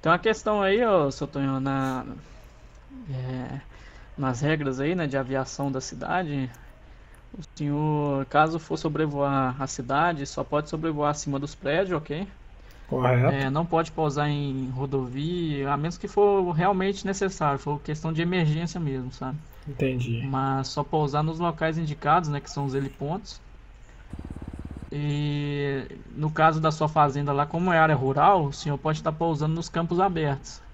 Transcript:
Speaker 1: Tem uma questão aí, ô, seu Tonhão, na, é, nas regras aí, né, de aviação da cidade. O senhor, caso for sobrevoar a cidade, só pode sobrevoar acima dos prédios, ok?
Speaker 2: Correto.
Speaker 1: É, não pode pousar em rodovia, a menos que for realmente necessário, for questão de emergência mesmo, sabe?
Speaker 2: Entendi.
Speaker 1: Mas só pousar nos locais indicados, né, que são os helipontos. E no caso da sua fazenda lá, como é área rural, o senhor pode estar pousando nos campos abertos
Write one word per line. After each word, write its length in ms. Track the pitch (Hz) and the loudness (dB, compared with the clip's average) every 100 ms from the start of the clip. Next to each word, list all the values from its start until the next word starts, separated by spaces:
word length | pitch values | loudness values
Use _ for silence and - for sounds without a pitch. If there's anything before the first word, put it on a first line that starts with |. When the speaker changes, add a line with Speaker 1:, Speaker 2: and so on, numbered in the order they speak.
Speaker 1:
Tem 100 | 160 | 4
uma 60 | 170 | 4
questão 420 | 220 214 - 214 | 4 0 0 2
aí, 220 | 196 202 240 | 4 4 4
ô, 240 | 190 143 | 4 4
seu 160 | 131 143 | 0 -6
Tonhão, 320 | 139 139 135 | -2 -2 0
na, 460 | 135 135 131 131 - - - - - - - - - 269 214 | -2 0 -2 -2 -6 -14 -16 -20 -20 -20 -20 -20 -20 -16 -10
é, 480 | 131 127 131 127 135 - - - - - - | -8 -6 -6 -8 -10 -14 -20 -20 -20 -18 -4
nas 240 | 131 120 | -2 0
regras 380 | 143 156 143 131 | 0 0 0 -2
aí, 140 | 143 180 | 0 0
né, 120 | 151 | 0
de 100 | 135 | -2
aviação 540 | 127 135 131 - 143 | -2 -2 -2 -4 -4
da 100 | 131 | -4
cidade. 680 | - 113 - 175 175 143 127 - - - - - - - - 220 | -6 -8 -2 -2 -2 -2 -4 -8 -20 -20 -20 -20 -20 -20 -18 -16
O 40 | 160 - | -16 -6
senhor, 720 | 147 143 151 151 147 139 135 | -2 0 0 2 0 0 2
caso 300 | 147 156 160 | 4 4 2
for 180 | - 156 | -4 -4
sobrevoar 760 | 160 151 156 143 139 139 131 131 | -2 0 0 2 2 2 2 0
a 60 | 135 | -6
cidade, 580 | - 123 139 170 165 139 | -6 -2 2 2 0 -6
só 180 | - | -6
pode 260 | 143 - 151 | -2 -2 -2
sobrevoar 420 | 180 165 147 147 | -4 -2 0 0
acima 260 | 147 - 139 | 0 -2 -4
dos 160 | 151 | -4
prédios, 440 | - 135 156 190 170 | -6 0 0 2 -2
ok? 280 | 151 147 196 - - - - - - | -2 -6 -6 -12 -20 -20 -20 -20 -6
Speaker 2:
Correto. 460 | 127 123 123 131 | 0 4 6 4
Speaker 1:
É, 160 | 139 135 | 4 0
não 160 | 143 170 | 0 2
pode 260 | 165 160 | 2 0
pousar 380 | - 156 143 147 | 0 0 2 0
em 400 | 147 143 135 131 | 0 -2 -4 -4
rodovia, 960 | 127 139 139 127 131 151 180 165 143 139 | -4 -2 -2 -2 -4 -4 -2 -2 -2 0
a 40 | 143 | 0
menos 220 | 156 175 | -2 -4
que 100 | 208 | -4
for 440 | - 202 196 180 | 4 6 6 2
realmente 540 | 160 180 190 190 196 190 | 2 2 4 0 0 -4
necessário, 540 | 196 190 190 151 139 | 0 -2 0 0 0
for 200 | 147 147 | -2 -6
questão 320 | - 151 160 | -4 -6 -2
de 80 | 160 | 0
emergência 580 | 170 180 156 151 170 180 | 0 2 2 2 -2 -4
mesmo, 320 | 156 131 127 | -4 -4 -6
sabe? 260 | - 131 151 - - - | -8 -8 -8 -12 -16 -14
Speaker 2:
Entendi. 580 | 131 135 127 120 113 135 | -2 0 0 -2 -2 -2
Speaker 1:
Mas 420 | 131 135 135 131 | 0 0 0 -2
só 140 | - | -4
pousar 400 | 147 156 147 147 | 0 0 2 2
nos 140 | 156 160 | 0 0
locais 380 | 170 160 160 160 | -2 0 -2 0
indicados, 520 | 160 143 147 165 160 | -2 -2 4 4 4
né, 100 | 143 | -4
que 100 | - | -4
são 140 | - 139 | -4 -2
os 80 | |
helipontos. 680 | 131 139 - 143 185 - - - - - - - - - - - - - - - - - | -2 -4 -6 -6 -6 -8 -18 -18 -20 -20 -20 -20 -20 -16 -14 -12 -12 -12 -12 -12 -12 -10
E 920 | 147 147 147 147 147 147 143 143 139 - - - - | -4 -2 0 -2 -2 -2 -2 -2 -2 -6 -14 -14 -4
no 140 | 156 | -4
caso 320 | 156 160 160 | 6 6 6
da 100 | 156 | 2
sua 160 | 156 151 | 2 2
fazenda 460 | 156 147 139 143 | 6 4 4 0
lá, 120 | 143 147 | 2 2
como 280 | 165 185 | 2 4
é 40 | 165 | 6
área 180 | 160 147 | 6 6
rural, 500 | 131 135 160 196 143 | 2 6 6 6 4
o 80 | |
senhor 240 | 131 151 143 | -2 -4 -2
pode 220 | 156 156 | 0 0
estar 120 | 160 | -2
pousando 440 | 156 165 151 151 165 | 0 0 0 0 -2
nos 120 | 165 | -2
campos 320 | 170 170 175 | -2 0 2
abertos 640 | 190 165 151 139 - - - | 2 2 0 -2 -6 -16 -18